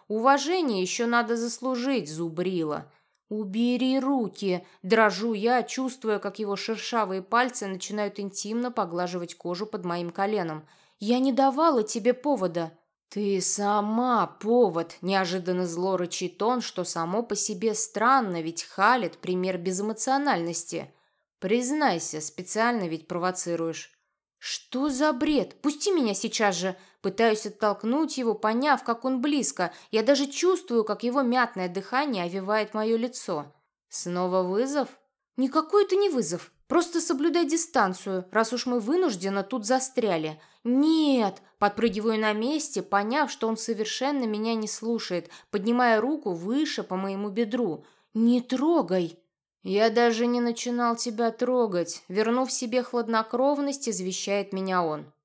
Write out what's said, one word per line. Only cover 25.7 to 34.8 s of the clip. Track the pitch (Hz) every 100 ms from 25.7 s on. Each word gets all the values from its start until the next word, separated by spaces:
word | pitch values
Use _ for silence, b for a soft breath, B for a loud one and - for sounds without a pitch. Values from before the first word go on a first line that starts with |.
| 294 415
меня | 359 233
сейчас | 196 226 - 208 175
же!» | 185 185 B B
Пытаюсь | 196 190 226 214 202
оттолкнуть | 196 214 196 220 277 311 -
его, | 233
поняв, | 214 277 226 294 247
как | - 233
он | 262 262
близко. | 294 285 196 - 175 B B
Я | 220
даже | 226 277 277
чувствую, | - 359 349 - 233
как | 214 208
его | 240 262
мятное | 247 254 240 190 180
дыхание | 180 190 262 302 208
овивает | 175 190 190 214 208
мое | 214 220 226
лицо. | 240 240 - 160 143 _ _ _ _
«Снова | - 175 180 185 185
вызов?» | 180 196 269 294